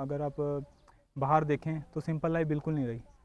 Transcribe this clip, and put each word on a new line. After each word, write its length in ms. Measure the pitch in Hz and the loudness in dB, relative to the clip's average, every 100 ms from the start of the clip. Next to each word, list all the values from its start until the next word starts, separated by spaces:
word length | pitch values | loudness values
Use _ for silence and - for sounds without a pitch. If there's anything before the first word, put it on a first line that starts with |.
अगर 200 | 139 143 | -4 -2
आप 440 | 147 143 143 143 135 - - - _ - | -4 -2 -2 -2 -6 -14 -20 -20 _ -2
बाहर 260 | 135 156 | 4 4
देखें 380 | 151 147 160 160 | 4 0 0 -6
तो 180 | 143 - | -6 -8
सिंपल 320 | 151 160 165 | -4 0 2
लाइफ 160 | 165 160 | 2 2
बिल्कुल 280 | 151 160 151 | 0 0 0
नहीं 120 | 127 | 0
रही। 140 | 117 - - | -4 -10 -20